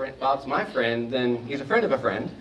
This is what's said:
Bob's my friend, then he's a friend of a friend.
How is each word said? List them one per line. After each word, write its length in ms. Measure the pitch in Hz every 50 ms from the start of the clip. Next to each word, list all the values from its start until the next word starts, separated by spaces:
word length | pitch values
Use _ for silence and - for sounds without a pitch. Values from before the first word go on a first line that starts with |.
| 135 131 -
Bob's 300 | - 127 135 139 139 135
my 160 | 131 147 180 214
friend, 480 | 214 - 131 117 117 117 117 120 117
then 340 | 131 127 123 123 120 117 120
he's 140 | 135 143 143
a 60 | -
friend 180 | - 214 240 208
of 80 | 170
a 60 | 135
friend. 340 | - 120 110 95 110 - - - -